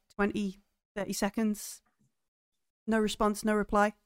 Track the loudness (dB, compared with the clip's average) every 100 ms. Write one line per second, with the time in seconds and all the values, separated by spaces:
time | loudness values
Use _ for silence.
0 | _ -2 0 0 -4 -6 _ _ _ -8
1 | -6 -2 -2 0 -2 -2 -8 -16 _ _
2 | _ _ _ _ _ _ _ _ -2 2
3 | 2 2 0 0 0 0 2 2 2 0